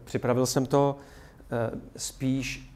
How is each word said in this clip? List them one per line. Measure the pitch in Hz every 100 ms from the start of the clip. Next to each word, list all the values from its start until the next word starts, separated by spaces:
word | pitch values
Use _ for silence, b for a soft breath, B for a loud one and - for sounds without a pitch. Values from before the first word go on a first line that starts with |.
připravil | - 120 123 120 123
jsem | 139 127
to, | 143 139 139 B B B B -
eh, | 120 113 - - -
spíš, | - - 131 135 131 - -